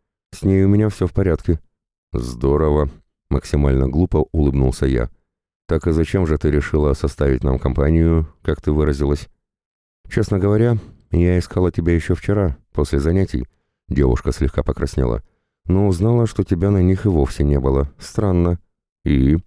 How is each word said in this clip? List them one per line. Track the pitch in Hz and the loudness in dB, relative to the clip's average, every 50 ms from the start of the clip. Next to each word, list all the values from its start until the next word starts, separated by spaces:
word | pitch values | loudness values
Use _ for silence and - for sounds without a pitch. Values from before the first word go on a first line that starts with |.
| _ _ _ _ _ - - | _ _ _ _ _ -20 -12
«С | - - | -4 0
ней | 98 95 95 95 | 0 2 2 4
у | 95 | 4
меня | 101 104 107 107 | 2 2 2 0
все | 101 - 95 | -2 -2 -4
в | 90 - | -2 -2
порядке». | - 98 92 82 - - - 85 80 - _ _ _ _ _ _ _ _ _ - | 0 0 0 0 -2 0 -2 -2 -2 -4 _ _ _ _ _ _ _ _ _ -8
«Здорово», | 62 58 62 62 58 62 69 71 73 78 76 73 76 73 67 64 - _ _ _ _ _ - | -8 -8 -8 -8 -4 0 0 2 2 2 2 2 0 0 -2 -6 -10 _ _ _ _ _ -4
максимально | 71 71 - - - 73 71 71 67 65 67 65 | -4 -4 -4 -2 -2 0 2 2 2 2 0 0
глупо | 64 76 92 87 - 78 73 - - | 0 0 0 0 0 -2 -2 -2 -2
улыбнулся | 82 73 71 67 67 67 64 64 - 69 | 0 0 0 2 2 0 0 0 -2 -2
я. | 67 65 60 58 60 - _ _ _ _ _ _ _ _ _ _ | -2 0 -2 -4 -6 -8 _ _ _ _ _ _ _ _ _ _
«Так | - 82 80 - | -4 -4 -2 0
и | 87 80 | 0 0
зачем | 80 82 - - 98 90 | 0 0 0 0 -2 0
же | 78 78 73 | 0 0 0
ты | - 78 | 0 0
решила | 73 73 71 - - 78 73 73 69 | 0 0 -2 0 -2 0 0 0 0
составить | - - 71 - - 71 69 67 64 - | -2 -4 -6 -4 -2 0 0 0 0 0
нам | 69 65 64 | -2 -2 0
компанию, | - 67 64 - 71 76 82 82 82 82 82 82 78 73 - _ - | -2 -2 -2 0 0 2 2 2 2 2 2 0 0 -4 -8 _ -6
как | - 78 - | -6 -6 -4
ты | - - 76 | -2 -2 0
выразилась?» | 76 76 76 71 67 73 69 73 73 - - _ _ _ _ _ _ _ _ _ _ _ _ _ _ _ - | 0 0 0 0 0 0 -2 -2 -2 -4 -12 _ _ _ _ _ _ _ _ _ _ _ _ _ _ _ -6
«Честно | - - 110 - 107 95 | -4 -2 -2 0 0 0
говоря, | 90 101 104 110 117 120 117 110 - - - - _ - | 0 2 2 2 2 2 0 -2 -4 -10 -20 -20 _ -2
я | - 85 87 90 90 90 | 0 2 2 2 2 0
искала | 87 - - - 92 90 | -2 -2 -2 0 0 0
тебя | - - 85 82 85 | 0 0 0 0 0
еще | 85 - - 92 | 0 0 -2 -4
вчера, | - - - 101 104 98 85 65 - _ _ - | -4 0 -2 0 0 0 0 -2 -4 _ _ -4
после | - 73 - - 71 | -4 -2 0 0 -2
занятий». | 69 80 85 95 95 - - 64 60 - _ _ _ _ _ _ _ - | 0 0 0 0 0 -2 -4 -6 -8 -8 _ _ _ _ _ _ _ -6
Девушка | - 65 69 64 60 - - - 69 | 0 2 2 2 2 0 -2 -4 -4
слегка | - - - - - 69 | -2 -2 -2 -2 -2 -4
покраснела. | - 67 - - 67 - - 65 60 55 55 - _ _ _ _ _ _ _ - | -4 -4 -4 -4 -4 -2 -2 -2 -2 -2 -4 -6 _ _ _ _ _ _ _ -4
«Но | - 90 95 101 | -2 0 2 2
узнала, | 101 92 85 98 113 120 120 117 | 2 2 2 2 2 2 2 0
что | 110 - - 95 | 0 0 -2 -2
тебя | - 98 85 87 101 | 0 0 0 2 2
на | 101 98 90 | 2 4 4
них | 90 95 92 - | 2 2 2 0
и | 104 | 0
вовсе | 92 78 69 67 - - 76 | 2 2 2 0 0 -2 0
не | 71 73 69 | 2 2 2
было. | 65 67 67 69 71 71 - - | 2 0 0 0 0 -2 -6 -14
Странно». | - - - - 107 101 90 87 87 87 87 85 _ _ _ _ _ _ _ _ - | -18 -12 -6 -2 -2 0 2 2 2 0 0 -4 _ _ _ _ _ _ _ _ -2
«И?» | 76 73 67 65 67 78 85 - | 0 2 2 4 4 2 2 0